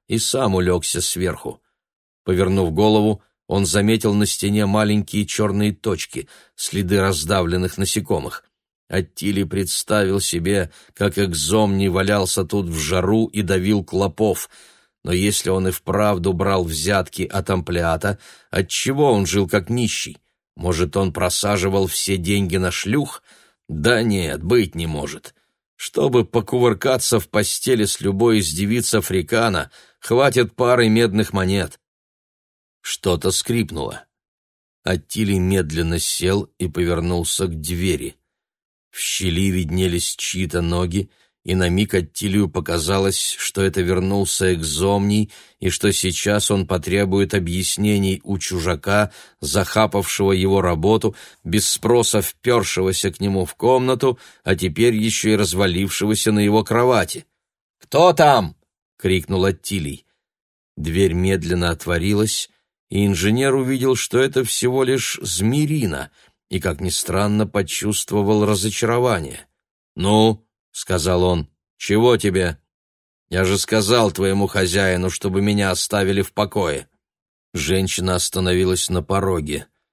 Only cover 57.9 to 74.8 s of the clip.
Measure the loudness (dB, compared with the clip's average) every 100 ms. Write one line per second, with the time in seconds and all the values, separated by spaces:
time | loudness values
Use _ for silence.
57.9 | 4 6 8 6 6 2 -6 _ _ _
58.9 | _ 0 0 0 0 0 0 -4 -4 -4
59.9 | -8 _ _ _ _ _ _ _ -10 -4
60.9 | 2 2 2 0 0 0 0 0 -2 -2
61.9 | -2 0 2 0 -2 -8 _ _ _ -6
62.9 | 0 2 2 2 2 2 2 0 0 0
63.9 | 0 0 0 2 0 -2 0 0 0 0
64.9 | 0 -2 -6 -6 -2 0 2 0 0 -2
65.9 | -4 -10 _ _ _ -8 -4 -4 -4 -4
66.9 | -4 -2 0 0 0 0 -2 -4 -4 -4
67.9 | -4 -2 0 2 2 2 2 -2 -2 0
68.9 | 2 0 0 -4 -12 -20 _ _ _ _
69.9 | -4 2 6 4 2 _ _ _ -10 -4
70.9 | -2 2 2 2 2 -2 _ _ -10 0
71.9 | 4 4 4 2 0 0 -4 _ _ _
72.9 | _ _ _ -6 0 2 0 0 0 4
73.9 | 4 2 2 0 0 0 0 0 2